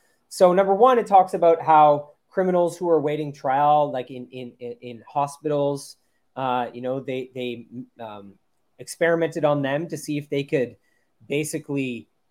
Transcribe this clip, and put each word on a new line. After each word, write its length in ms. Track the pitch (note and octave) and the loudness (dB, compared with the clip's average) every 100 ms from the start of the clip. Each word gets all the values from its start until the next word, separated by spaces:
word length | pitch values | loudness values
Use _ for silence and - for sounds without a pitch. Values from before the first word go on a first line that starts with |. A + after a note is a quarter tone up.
| _ _ _ | _ _ _
So 220 | - F#3 | 2 4
number 220 | F3+ F#3+ G3 | 4 2 4
one, 240 | B3+ A#3+ | 4 4
it 80 | F#3+ | 4
talks 260 | G3 F#3 | 4 4
about 280 | F#3 E3 E3 | 4 4 4
how 500 | D3 D#3 D3+ D3 D3 _ _ | 4 6 6 4 -2 _ _
criminals 480 | - F#3 F3+ F3 - | -2 0 2 0 -2
who 120 | F3 | 0
are 100 | D#3+ | 2
waiting 320 | C#3+ D#3 D3+ | 0 -4 -6
trial, 580 | C#3 C#3 C3 D3 D3+ C#3+ | -8 -4 0 4 4 2
like 200 | B2+ B2 | -2 -8
in, 160 | B2+ B2 | -12 -14
in, 200 | B2+ B2 A#2+ | -14 -16 -14
in, 120 | A#2+ A#2+ | -14 -14
in 220 | B2 A#2 - | -16 -16 -8
hospitals, 880 | D3 C#3+ - D3+ D3 C#3+ C#3+ - - _ _ _ B2+ | -4 -4 -6 -4 -2 -2 -4 -10 -20 _ _ _ -8
uh, 340 | C3 B2+ A#2+ | -4 -2 -4
you 80 | A#2+ | -8
know, 180 | B2+ C3 | -6 -6
they, 300 | C3 C3 B2+ | -6 -8 -8
they, 340 | B2+ B2 A#2+ A2+ A#2+ B2 _ | -8 -8 -10 -14 -18 -18 _
um, 300 | A2+ G#2 G2+ F#2+ _ _ _ _ | -16 -16 -20 -20 _ _ _ _
experimented 680 | B2+ - E3 E3+ D#3+ E3 D3 | -20 -4 0 0 0 0 0
on 160 | D3 | 0
them 260 | C3+ C#3+ E3+ | -2 -4 -6
to 100 | D3 | -10
see 200 | - D3 | -8 -8
if 120 | D3 | -6
they 140 | C#3+ | -6
could 320 | C#3 D3 A#2 - _ _ _ _ A2+ | -2 -2 -4 -8 _ _ _ _ _
basically 800 | C#3 D3+ D#3 - C#3+ C3 A#2 - _ _ | -6 -4 -8 -6 -6 -6 -8 -14 _ _